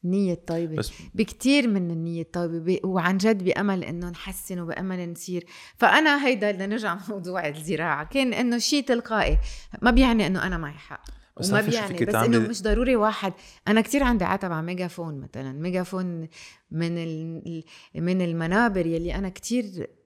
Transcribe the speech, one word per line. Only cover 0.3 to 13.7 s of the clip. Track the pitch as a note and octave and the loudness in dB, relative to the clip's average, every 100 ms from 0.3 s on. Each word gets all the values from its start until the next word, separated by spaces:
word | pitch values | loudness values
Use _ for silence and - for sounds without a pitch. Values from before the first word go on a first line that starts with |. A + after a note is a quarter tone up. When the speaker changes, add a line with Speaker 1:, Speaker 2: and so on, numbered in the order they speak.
Speaker 1:
الطيبة. | E3+ - E3+ E3+ D#3 | -2 -4 -4 -2 -4
Speaker 2:
بس | A2 - - | -6 -8 -14
Speaker 1:
بكتير | F#3+ A3 - B3 C#4+ B3 | -4 -4 0 4 4 4
من | G3 F3 | 0 0
النية | E3 E3 E3 | -4 -4 -6
الطيبة، | D#3+ F3 F3 E3 | -6 -4 -4 -4
ب-، | E3 F#3 F#3+ | 0 0 0
وعن | F#3 E3+ F#3+ | 0 2 2
جد | G#3 A3 | 2 2
بأمل | F#3 - G3+ F#3+ | 2 0 0 0
إنه | - E3+ F3 | -4 -6 -8
نحسن | E3+ - F#3 - F#3 | -10 -12 -12 -10 -8
وبأمل | E3 - F#3+ F#3 F3 | -6 -6 -6 -6 -6
نصير. | E3+ - F3+ E3+ - - _ | -10 -8 -8 -8 -20 -20 _
فأنا | A#3 C4 D#4 C#4+ C4+ | 6 6 4 4 2
هيدا | B3 G#3 | 2 0
اللي | F#3+ G3 | -2 -4
نرجع | A3 G#3+ F3 | -4 -4 -6
<laughs> | G3 | -6
موضوع | G3+ F3 F#3 D#3+ | -10 -6 -4 -4
الزراعة، | D3+ D#3 D#3+ E3 C#3+ | -6 -6 -2 0 0
كان | D3+ C4+ C4 | 0 0 2
إنه | A3+ B3 A#3+ | 2 0 2
شي | A3 D4 | 2 2
تلقائي، | C4+ A#3+ A#3 A3 - - - - - - | 2 0 2 2 4 4 2 -6 -16 0
ما | A#3 | 4
بيعني | A#3+ B3+ A#3 G3 | 6 6 6 2
إنه | F#3 F#3 | 2 -2
أنا | F3 | -4
معي | D3+ | -6
حق. | D3 - D3 - - _ - | -12 -16 -16 -16 -18 _ -6
Speaker 2:
بس | F#3 | 2
Speaker 1:
وما | G3+ | 2
Speaker 2:
عارفة | G#3+ | 4
شو | - | 0
Speaker 1:
بيعني، | G3+ F#3 | -2 -2
Speaker 2:
فيك | - | 0
Speaker 1:
بس | A3 | 2
إنه | |
Speaker 2:
تعملي؟ | - A#3 G#3+ | 4 4 2
Speaker 1:
مش | A#3 | -2
ضروري | G3+ G#3+ B3 B3 | 0 2 4 4
واحد. | G#3+ G#3+ G3 F3+ - - | 2 0 -6 -6 -18 -10
أنا | - | 2